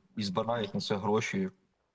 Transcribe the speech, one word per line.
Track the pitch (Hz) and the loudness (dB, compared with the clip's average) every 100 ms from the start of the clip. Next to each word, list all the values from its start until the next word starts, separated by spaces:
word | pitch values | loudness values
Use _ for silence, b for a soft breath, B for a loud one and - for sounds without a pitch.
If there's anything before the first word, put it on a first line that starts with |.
| _ - | _ -4
і | |
збирають | 101 92 110 120 101 | -2 0 0 0 0
на | 104 | -2
це | - 104 | -2 0
гроші. | 101 107 110 98 92 - _ _ _ | 2 2 2 0 -2 -4 _ _ _